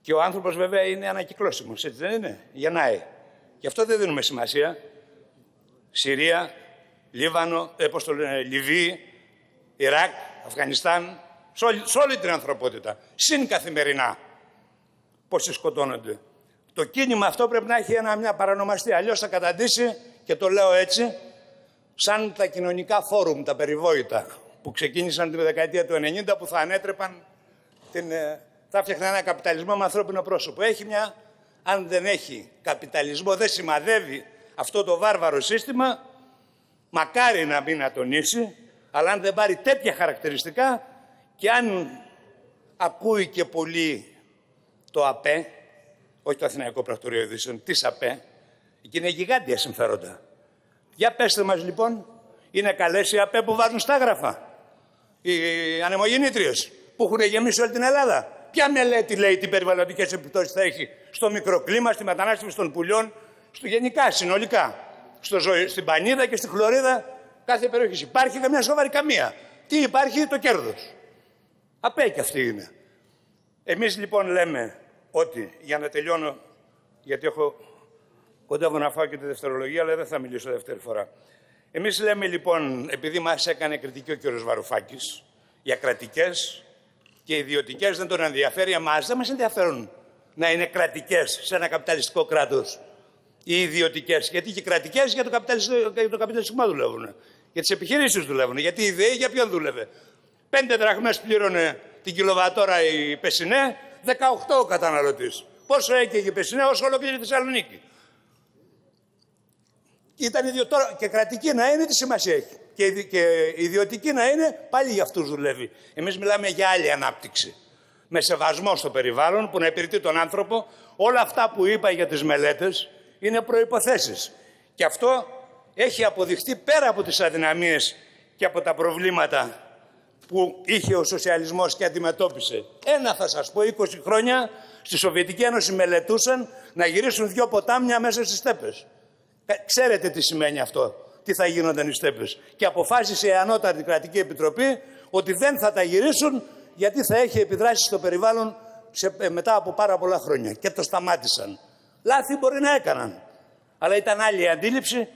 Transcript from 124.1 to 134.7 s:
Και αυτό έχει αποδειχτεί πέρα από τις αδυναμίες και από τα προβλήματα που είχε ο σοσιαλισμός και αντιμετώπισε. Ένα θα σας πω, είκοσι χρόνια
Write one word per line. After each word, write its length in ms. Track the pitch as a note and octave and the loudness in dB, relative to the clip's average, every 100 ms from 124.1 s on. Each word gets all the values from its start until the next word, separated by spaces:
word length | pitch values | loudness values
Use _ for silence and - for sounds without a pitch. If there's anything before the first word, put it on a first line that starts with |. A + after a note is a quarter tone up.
| - - - - _ _ | -6 -10 -12 -20 _ _
Και 100 | - | 0
αυτό 420 | E3 - A#3+ C4 - - - - _ | 0 2 2 2 -2 -16 -20 -20 _
έχει 300 | - B3 - | 0 0 2
αποδειχτεί 520 | A3 G3 F3+ F3+ - B3+ | 0 2 -2 -2 -4 -6
πέρα 320 | - D4+ C4+ | 2 4 4
από 140 | G3+ | 2
τις 180 | G3 - | 0 2
αδυναμίες 760 | E3+ D#3+ D#3+ E3 F3 D#3 B2 - - _ _ _ | 2 2 0 2 2 2 0 -4 -20 _ _ _
και 80 | |
από 160 | F#3 F3 | -2 0
τα 140 | E3+ | -2
προβλήματα 920 | D3+ E3 D#3+ F#3 F3+ D3+ C#3+ A#2+ - - - _ _ _ _ - | 0 0 2 0 2 2 2 -2 -6 -20 -20 _ _ _ _ -6
που 340 | F#3 F3+ - | 0 0 -2
είχε 320 | - A3 - F#3 | -2 0 2 0
ο 80 | |
σοσιαλισμός 720 | - F3+ F3+ E3 D#3+ F3 F3+ - | 0 -2 0 0 0 -2 -2 0
και 80 | |
αντιμετώπισε. 800 | F#3 E3+ E3+ E3 F#3 C3+ - A2 G#2+ - - | -2 -2 -4 0 -2 -2 -6 -6 -10 -8 0
Ένα 280 | D4 B3+ | 2 2
θα 140 | - F3 | -2 -2
σας 240 | D3+ C#3 | -4 -4
πω, 100 | G3+ | 0
είκοσι 380 | G#3+ A3 G3+ F3+ | 0 2 -4 -2
χρόνια 460 | D3 A3 A#3 B3+ A#3 - - | 0 2 4 2 0 -8 -20